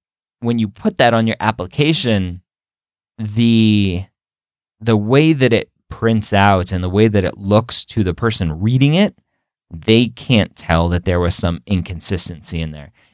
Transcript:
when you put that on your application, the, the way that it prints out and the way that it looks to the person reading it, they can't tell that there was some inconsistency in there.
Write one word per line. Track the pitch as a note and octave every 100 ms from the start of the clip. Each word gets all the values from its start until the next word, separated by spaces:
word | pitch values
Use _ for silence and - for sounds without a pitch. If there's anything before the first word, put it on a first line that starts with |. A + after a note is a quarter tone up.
| _ _ _ _
when | A#2 -
you | G#2+
put | - G#3+ F#3+
that | B2
on | A2+ A2+
your | A2+
application, | G#2+ A2 F#2 - D3+ D#3+ B2 G#2+ F#2 F2+ - _ _ _ _ _ _ -
the, | G#2+ G#2 A#2 A2+ A2 G#2 G2 F2 F#2 _ _ _ _ _ _ _
the | A2 A2
way | G#2 C3+ D#3+
that | D3+ B2+
it | A2 - _ _
prints | - A2+ A2+ G#2
out | G2+ G2+ F#2+ F2
and | F#2
the | F2+
way | F#2+ A2+
that | G#2
it | F2+ -
looks | G2 G#2 A#2 - -
to | -
the | F#2
person | F2 A#2 A2+ E2+ D#2
reading | G#2+ B2+ C#3
it, | D#3+ G#3 - _ _ _ _ _
they | E2 D#2 A2+ B2
can't | - - B2 F#2 -
tell | - E2 E2+
that | F2 F#2
there | F2
was | F2 -
some | F2 E2+ -
inconsistency | F#2+ F2 F2 - F2+ - D#2+ - E2+
in | D#2+
there. | D2+ C#2+ _ _